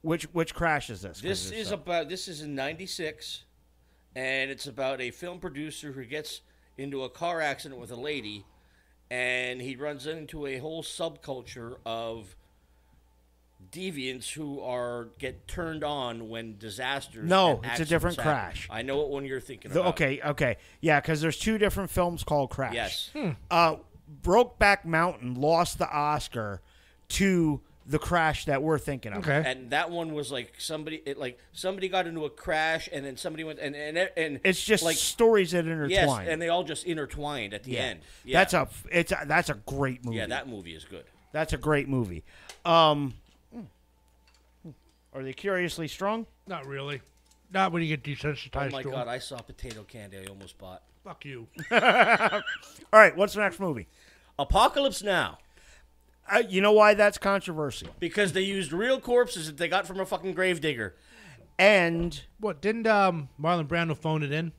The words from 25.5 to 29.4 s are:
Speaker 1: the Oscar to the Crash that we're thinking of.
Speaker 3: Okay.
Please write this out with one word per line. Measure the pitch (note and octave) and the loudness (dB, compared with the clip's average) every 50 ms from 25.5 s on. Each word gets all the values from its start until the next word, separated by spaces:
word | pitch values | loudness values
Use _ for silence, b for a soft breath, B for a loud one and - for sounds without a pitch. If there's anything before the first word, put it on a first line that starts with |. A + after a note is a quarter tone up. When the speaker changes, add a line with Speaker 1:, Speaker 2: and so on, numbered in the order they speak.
| E3 E3 F3 - - | 4 4 2 0 0
Speaker 1:
the | - F3 - | -4 -4 -2
Oscar | - D3 D3 D3+ D3+ D3 - - - A#2+ G#2+ G#2 G2 F#2 b b b b b b b b b _ | 0 0 0 0 0 -2 -4 -6 -6 -6 -6 -6 -8 -10 b b b b b b b b b _
to | - - G3 G3 F#3+ F3 E3 D#3 D3 C3 b b b b - | 0 2 4 4 4 4 4 2 2 -2 b b b b -6
the | C3 C#3 D3+ | -2 -2 -2
Crash | - - F3 E3+ D#3+ D#3 D3 - - | 0 2 2 2 4 2 0 0 -2
that | - C#3+ C3+ | 0 0 0
we're | D3 D#3+ D#3 C#3 | 2 0 0 0
thinking | - - C#3 B2 - A2 G2 | 0 -6 -8 -6 -8 -8 -8
of. | - | -4
Speaker 3:
Okay. | - D3+ C#3 D3+ | 0 0 2 2